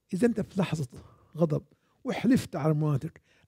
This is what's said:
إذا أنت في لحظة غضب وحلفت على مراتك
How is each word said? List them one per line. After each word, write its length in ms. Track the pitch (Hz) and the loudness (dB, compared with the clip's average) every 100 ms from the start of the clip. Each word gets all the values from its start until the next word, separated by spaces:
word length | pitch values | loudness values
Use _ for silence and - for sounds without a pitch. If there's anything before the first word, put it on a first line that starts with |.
| _ | _
إذا 140 | 180 240 | 0 0
أنت 140 | 214 | 0
في 180 | - 196 | -4 -2
لحظة 280 | 165 160 135 135 - _ _ 151 | -2 -2 -6 -12 -20 _ _ -2
غضب 260 | 165 147 - _ _ _ | 0 0 -6 _ _ _
وحلفت 520 | 262 - 214 220 - 160 | -6 0 2 2 2 -2
على 180 | 156 | 0
مراتك 480 | 151 151 139 160 - _ _ | 2 2 0 -4 -12 _ _